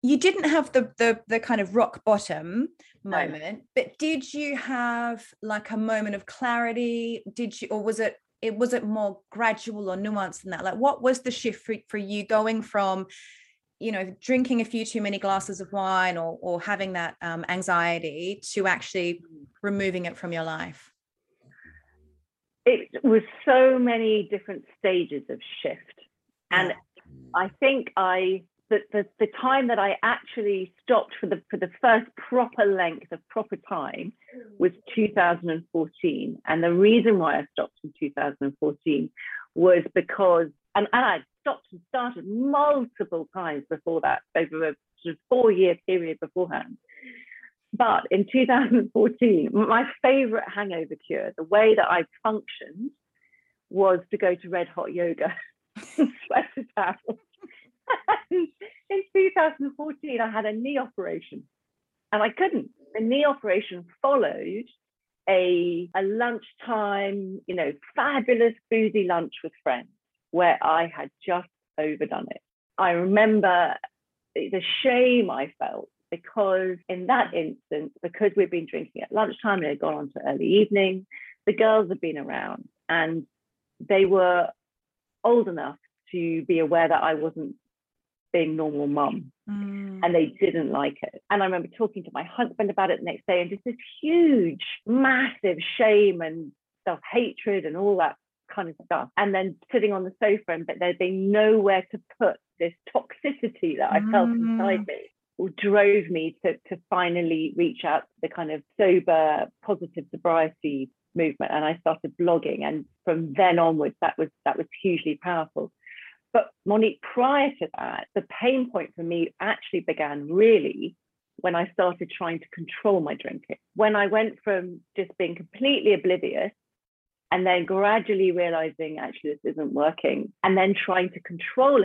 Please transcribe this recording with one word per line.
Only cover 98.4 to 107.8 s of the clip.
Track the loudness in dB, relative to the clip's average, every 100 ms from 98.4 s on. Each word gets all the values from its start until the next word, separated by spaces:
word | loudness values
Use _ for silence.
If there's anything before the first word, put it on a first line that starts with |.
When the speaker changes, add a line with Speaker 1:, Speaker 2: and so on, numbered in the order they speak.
| _
Speaker 2:
kind | -10 -10
of | -10
stuff. | -4 -4 -2 -2
And | 0
then | 0 -4 -8 _
sitting | 0 0
on | -2
the | -6 -2
sofa | 2 2 0
and, | -6 -6
but | -4
there | -2 -2
being | -2 0 0
nowhere | 4 6 4 4 2 0
to | -14 _ -2
put | -2 -2 _ _
this | -6 -6 -6
toxicity | -6 -6 -10 -8 -6 -8 -4 -4 -2
that | 0
I | 0 2
felt | 2 2
Speaker 1:
Mm. | 0 0 0
Speaker 2:
inside | 0 -2 -4
me | -12 -14 _ _ -8 -8 -4
drove | 2 4 6 4 2
me | -4 -6 -4
to, | -4 -4 -10
to | -14 _
finally | -2 0 0 0 -2 -2 0
reach | -2 0